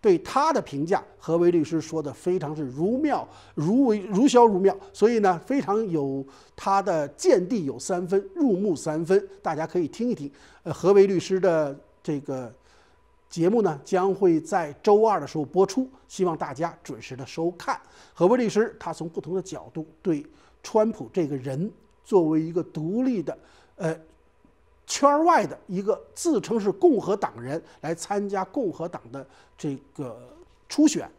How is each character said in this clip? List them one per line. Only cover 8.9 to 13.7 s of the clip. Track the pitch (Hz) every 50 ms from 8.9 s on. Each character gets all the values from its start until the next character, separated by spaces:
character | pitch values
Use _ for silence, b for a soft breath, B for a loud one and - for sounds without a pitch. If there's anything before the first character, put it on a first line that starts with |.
| 151 160 165
分， | 151 190 202 202 - - -
大 | - 190 160
家 | 147 160
可 | 156 -
以 | 180 170 139
听 | - - 233 247
一 | 214
听。 | - 143 143 b b b b b b b
呃， | 170 143
何 | - - 180 202
为 | 202 196
律 | 196 196 170
师 | - - 190
的 | 185 180 190 165 156 151 143 139 - _ _ _ _
这 | _ - 151 139
个 | - - 135 131 127 113 - _ b b b b b b b b b b _ _ _ _
节 | - 175 165 180
目 | 220 240
呢， | 208 175